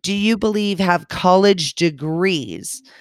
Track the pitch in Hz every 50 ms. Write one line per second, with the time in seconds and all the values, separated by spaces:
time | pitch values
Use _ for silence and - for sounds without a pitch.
0 | - 180 196 202 202 220 226 196 220 214 196 214 208 202 202 180 196 175 175 170
1 | 139 _ - - - 185 180 190 196 202 196 180 156 139 - - 170 170 151 131
2 | 147 156 160 165 180 190 185 151 123 101 82 - - - - - _ _ - -